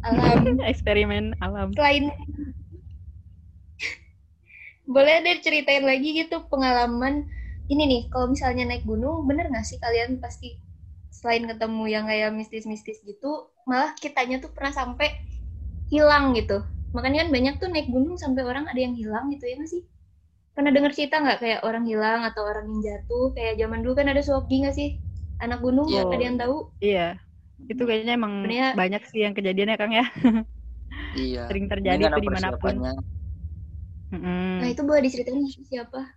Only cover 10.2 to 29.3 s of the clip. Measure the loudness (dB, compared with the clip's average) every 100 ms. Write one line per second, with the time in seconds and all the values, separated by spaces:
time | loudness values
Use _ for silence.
10.2 | -8 -12 -16 -16 -20 -20 -20 -18 -18 -8
11.2 | -2 0 -2 -4 -4 -2 -2 -2 0 0
12.2 | 0 -2 -8 -10 -8 -10 -10 -14 -14 -10
13.2 | -6 -6 -10 _ -2 0 0 -2 -6 -2
14.2 | -2 -2 -6 -6 -4 -4 -6 -2 -2 -2
15.2 | -10 -10 -10 -10 -10 -8 0 6 8 8
16.2 | 6 2 0 -2 -4 -8 -6 -2 0 2
17.2 | 2 4 2 0 -2 -2 0 0 0 0
18.2 | -2 -2 -2 -4 -4 -2 -2 -2 -4 -4
19.2 | -4 -4 -6 -8 -6 -8 -10 -20 _ _
20.2 | _ _ _ 2 6 6 6 2 0 2
21.2 | 2 2 0 0 -2 -2 -2 0 2 2
22.2 | -2 -4 -4 -4 -6 -4 -4 -6 -4 -2
23.2 | 0 -2 -4 -2 -2 -2 0 2 2 2
24.2 | 2 0 2 2 2 0 -4 -4 -8 -10
25.2 | -10 -6 -6 -2 2 2 4 2 2 2
26.2 | 0 0 0 -2 -4 -2 2 2 0 -4
27.2 | -16 -20 -20 -20 -10 -2 0 0 0 0
28.2 | 0 -2 -2 0 0 2 0 0 -4 -2
29.2 | 0